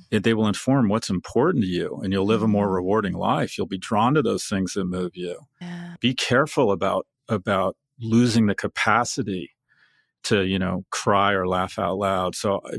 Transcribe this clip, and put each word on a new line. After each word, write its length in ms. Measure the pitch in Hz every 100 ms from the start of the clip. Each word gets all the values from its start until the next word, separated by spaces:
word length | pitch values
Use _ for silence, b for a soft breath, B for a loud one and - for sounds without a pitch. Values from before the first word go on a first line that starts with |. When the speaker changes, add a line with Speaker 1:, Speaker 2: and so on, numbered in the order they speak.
| -
Speaker 1:
it, 120 | 107
they 100 | 113
will 140 | 110 107
inform 400 | 95 - 135 107
what's 220 | 107 -
important 560 | 92 - 117 156 160 92
to 40 |
you, 300 | 87 82 -
and 120 | 98
you'll 120 | 98 98
live 160 | 110
a 40 | 110
more 200 | 101 101
Speaker 2:
Mm. 60 | 95
Speaker 1:
rewarding 380 | 90 107 98
life. 440 | 90 95 151 127 -
You'll 100 | 95
be 100 | 98
drawn 360 | - 110 117
to 80 | 151
those 240 | 110 98 -
things 280 | 98 92
that 120 | 101 92
move 260 | 92 90 90
you. 240 | 87 87 - -
Speaker 2:
Yeah. 360 | 175 175 175 -
Speaker 1:
Be 140 | 123
careful 580 | - - 123 151 - 117
about, 340 | 95 98 92 - _ -
about 480 | 107 104 95 92 - _ -
losing 460 | 113 113 120 113 107
the 100 | 98
capacity 960 | - - - 110 120 - 101 92 69 _ _ _ _ _ _ _
to, 180 | - 104 95
you 140 | 95
know, 240 | 90 92 -
cry 420 | - - 101 101
or 140 | 98 90
laugh 320 | 92 92 -
out 180 | 92 95
loud. 380 | 98 95 92 -
So, 220 | 107 98
uh, 200 | -